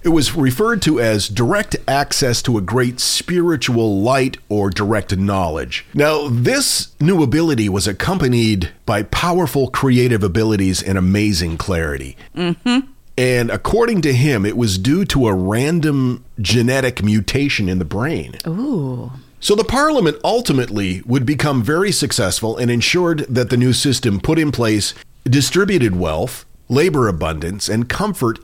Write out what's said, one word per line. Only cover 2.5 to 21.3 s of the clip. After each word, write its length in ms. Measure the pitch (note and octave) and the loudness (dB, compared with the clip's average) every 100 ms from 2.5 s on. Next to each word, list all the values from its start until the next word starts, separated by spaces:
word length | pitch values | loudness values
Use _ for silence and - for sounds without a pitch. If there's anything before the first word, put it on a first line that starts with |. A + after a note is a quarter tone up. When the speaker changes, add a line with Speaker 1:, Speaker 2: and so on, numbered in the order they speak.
| A2+ | -2
Speaker 1:
a 40 | |
great 380 | F2+ A#2+ B2 B2 | 0 0 0 -2
spiritual 1000 | - - - F3 E3+ D#3 - A#2 A2+ G2 | -4 -4 -2 0 0 0 0 0 2 0
light 360 | G#2+ C3+ C3 - - | 0 2 0 -4 -4
or 220 | G#2 G2 | -2 0
direct 440 | F2+ G2+ A2 - F#2+ | -2 -2 -2 -2 -2
knowledge. 680 | G2 G2 E2+ D#2 C2 - - | 0 0 -2 -4 -6 -10 -8
Now, 340 | C#3+ D3 D#3 D3 | 0 2 2 -2
this 640 | A#2+ B2+ C4+ C4+ - - - | 0 2 0 0 -2 -6 -2
new 220 | D3+ F#3+ | 2 4
ability 480 | C#3 D3+ E3 B2 G#2 | 2 2 2 2 0
was 180 | F#2+ G#2 | 0 -2
accompanied 840 | F#2+ - F#3 C#3 A#2+ A2+ G2+ E2+ - - | -4 -4 0 2 2 2 0 -2 -8 -4
by 180 | G#2 | -4
powerful 640 | G#2 - F3 F3 E3+ C#3+ B2+ | -2 -2 0 0 0 0 -2
creative 540 | - C3+ B2 B2 A2+ | 0 2 4 4 2
abilities 580 | G2+ F2 A2 G#2 F#2+ F2+ | 0 0 0 2 2 0
and 160 | - F#2+ | 0 0
amazing 600 | F#2 G2+ G#2+ F2 F2 E2 | 2 4 2 0 -2 -4
clarity. 600 | - E2+ D#2 C#2 C2 - - - | -4 -2 -2 -6 -10 -16 -14 -6
Speaker 2:
Mm-hmm. 560 | F3 E3+ B3 B3 C4+ - - - | -4 -2 0 0 -2 -12 -12 -2
Speaker 1:
And 360 | B2+ B2 A#2 | 0 2 0
according 500 | G2+ - G#3 A#3 G#3 | -2 0 2 2 2
to 120 | D3+ | 2
him, 300 | B2 D3+ A#2+ | 2 2 2
it 140 | G2+ A2 | 0 0
was 220 | A#2 F#2 | 0 0
due 260 | G#2 E3+ G3 | 0 0 2
to 220 | C#3+ A2+ | 2 2
a 80 | F#2+ | 2
random 880 | F#2 A2 C#3 E3+ D#3 C#3+ B2+ B2 - - | 0 0 2 2 0 0 0 -2 -10 -8
genetic 640 | F2+ A#2 A#2 C3+ B2+ A#2+ | 0 2 2 2 0 0
mutation 640 | G#2 G#2+ G2 C3+ C#3+ - F#2+ | 2 2 0 -2 -2 -2 -2
in 80 | F#2 | -2
the 80 | E2 | -2
brain. 520 | G2 C3+ C3 B1+ - - | -4 -2 -4 -8 -10 -8
Speaker 2:
Ooh. 640 | F3 C#4+ G#3+ C3+ B2 A#2 C3 - - | -6 -4 -4 -4 -6 -10 -14 -20 -10
Speaker 1:
So 140 | - | 0
the 100 | G#3 | 0
Parliament 540 | G#3+ B3 D4+ D4 E3 C#3+ | 2 0 2 4 2 0
ultimately 800 | E3+ A3+ A#3 C3+ A#2+ G2+ F#2+ F#2 A#2 | 0 0 0 0 0 -2 -2 -4 -2
would 220 | C3 | 0
become 340 | B2 | 0